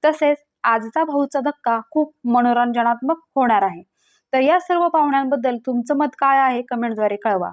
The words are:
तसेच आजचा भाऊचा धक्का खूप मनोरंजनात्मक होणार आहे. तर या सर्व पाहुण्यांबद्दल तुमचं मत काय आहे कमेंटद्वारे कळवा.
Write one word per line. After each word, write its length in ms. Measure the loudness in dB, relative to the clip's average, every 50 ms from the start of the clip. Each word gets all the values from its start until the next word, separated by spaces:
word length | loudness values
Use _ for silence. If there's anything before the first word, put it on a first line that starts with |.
| 2
तसेच 340 | 0 0 2 0 0 0 0 _ _ _ _ -2
आजचा 400 | 0 0 0 -2 -4 -2 -2 -2
भाऊचा 360 | 0 0 -2 -2 0 -2 -4
धक्का 380 | -4 -4 -6 _ -4 -2 -2 -2 -4 _
खूप 220 | -2 -2 -2 -2 _ _ _
मनोरंजनात्मक 920 | 0 0 2 2 2 2 2 0 0 0 0 0 0 -2 -2 -2 -4 -4 -4 _ _ _
होणार 280 | 0 2 2 2 2 0
आहे. 180 | 0 -4 -8 -18 _ _ _ _ _ _ _ _ _ 0
तर 60 | 2
या 200 | 2 4 2 2
सर्व 280 | 0 -2 -2 0 0
पाहुण्यांबद्दल 720 | 2 2 2 2 2 0 0 0 0 -2 -2 -2 -4 -4 -4 _
तुमचं 320 | -4 -4 -4 -2 -2 -2
मत 180 | -2 -2 -2 -2 -2
काय 200 | 0 2 4 4
आहे 200 | 2 2 0 -2 -6 -6
कमेंटद्वारे 460 | -6 -4 -4 -4 -2 -2 -2 -2 -2
कळवा. 360 | -2 -2 -2 -2 -2 -2 -6